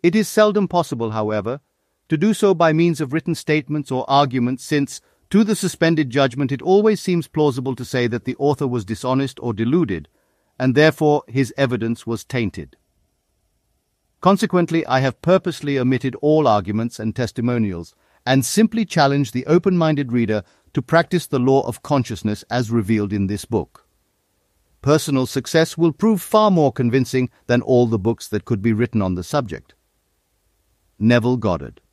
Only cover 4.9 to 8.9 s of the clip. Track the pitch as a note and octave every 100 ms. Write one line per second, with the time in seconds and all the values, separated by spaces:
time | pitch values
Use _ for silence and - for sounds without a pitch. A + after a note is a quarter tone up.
4.9 | - _ _ _ G3 G#3+ G#3 F#3 - E3
5.9 | D#3+ C#3 C3+ C3+ B2 C3+ C3 - G3 G#3+
6.9 | G#3 - E3+ - D#3 D3 C3 C3 C3 B2
7.9 | B2+ A#2+ A#2 - - C#3+ C#3 C#3 A#2+ G2